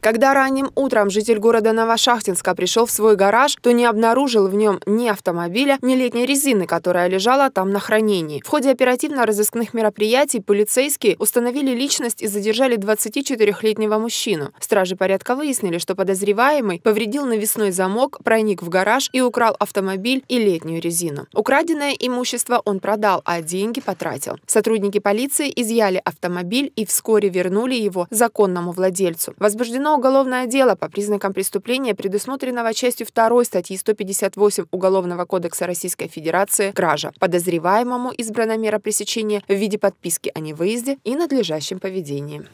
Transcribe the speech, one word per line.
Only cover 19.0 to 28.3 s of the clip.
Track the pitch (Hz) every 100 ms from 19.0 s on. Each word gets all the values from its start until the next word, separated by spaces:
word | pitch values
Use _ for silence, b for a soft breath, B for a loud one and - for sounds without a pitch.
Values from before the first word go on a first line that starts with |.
| 262
и | 262
украл | 254 240 233 196
автомобиль | 208 - 190 190 208 269 -
и | 247
летнюю | 214 170 160 165
резину. | 170 170 170 143 -
Украденное | - 214 269 330 311 285
имущество | 269 247 247 247 240 - 247
он | 208 196
продал, | 196 208 214 180 -
а | 170
деньги | 156 180 208 233
потратил. | 262 185 170 131 - - _
Сотрудники | 220 214 220 196 196
полиции | 202 208 269 - 285 -
изъяли | 233 233 214 185 -
автомобиль | 165 180 175 175 240 277 -
и | 214
вскоре | - - 220 202
вернули | 180 180 196 254
его | 254 208 185 175
законному | 220 233